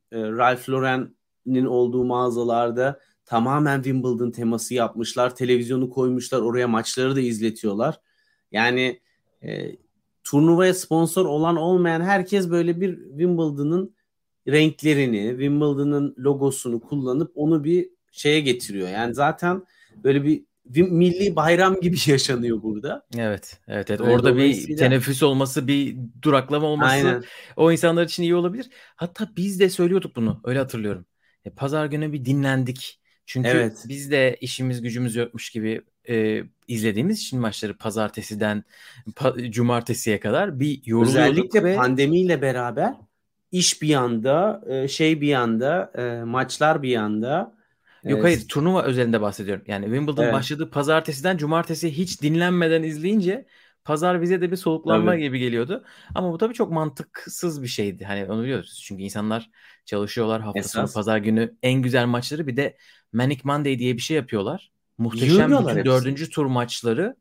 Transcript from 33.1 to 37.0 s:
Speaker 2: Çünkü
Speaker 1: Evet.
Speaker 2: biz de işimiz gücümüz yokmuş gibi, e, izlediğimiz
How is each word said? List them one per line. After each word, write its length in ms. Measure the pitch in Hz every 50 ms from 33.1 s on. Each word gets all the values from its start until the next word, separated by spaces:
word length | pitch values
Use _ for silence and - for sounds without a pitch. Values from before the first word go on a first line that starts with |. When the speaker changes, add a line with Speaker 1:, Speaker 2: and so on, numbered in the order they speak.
| _ _ _
Speaker 2:
Çünkü 240 | - - 127 127 120
Speaker 1:
Evet. 360 | 127 127 117 110 110 - -
Speaker 2:
biz 260 | 113 139 139 143 139
de 260 | 147 139 131 127 120 -
işimiz 400 | - 127 - - 131 127 123 120
gücümüz 340 | 117 120 113 123 127 120 107
yokmuş 340 | 120 120 117 - 117 - -
gibi, 320 | - 113 107 110 110 - - _ _ _ _ -
e, 340 | 120 113 110 110 107 104 - - _ _ _ -
izlediğimiz 520 | 120 110 107 113 98 104